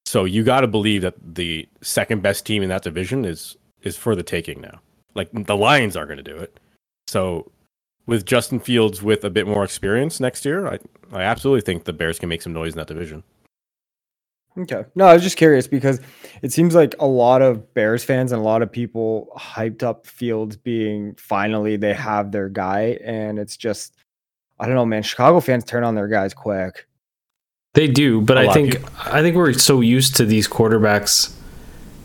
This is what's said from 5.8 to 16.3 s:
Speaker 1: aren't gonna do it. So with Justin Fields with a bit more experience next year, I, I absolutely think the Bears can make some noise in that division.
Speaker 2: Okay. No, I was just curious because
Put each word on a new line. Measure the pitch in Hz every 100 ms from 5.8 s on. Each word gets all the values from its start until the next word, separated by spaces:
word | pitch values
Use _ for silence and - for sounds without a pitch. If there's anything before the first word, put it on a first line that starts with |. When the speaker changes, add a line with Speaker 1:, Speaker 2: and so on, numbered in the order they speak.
| 110 85
Speaker 1:
aren't | 76
gonna | 71
do | 69 76
it. | 92 _ _ _ _ _ -
So | 104 92 85 - _ _ _ _ _ -
with | 117 85
Justin | 123 - 127
Fields | - 120 110 95
with | 104 107
a | 101
bit | 95 98
more | 101
experience | 98 - 98 110 151 -
next | 127 -
year, | 139 175 180
I, | 101 - _ _
I | 95
absolutely | 95 117 135 131
think | 98 87
the | -
Bears | 78 82 82
can | 87
make | 85
some | 87
noise | 80 82
in | 80
that | 78
division. | 78 82 78 - _ _ _ _ _ _ _ _ _ _ _ _ 180
Speaker 2:
Okay. | 180 107 110
No, | 180 190
I |
was | 170
just | 180 -
curious | 160 139 -
because | 139 135 127 - - -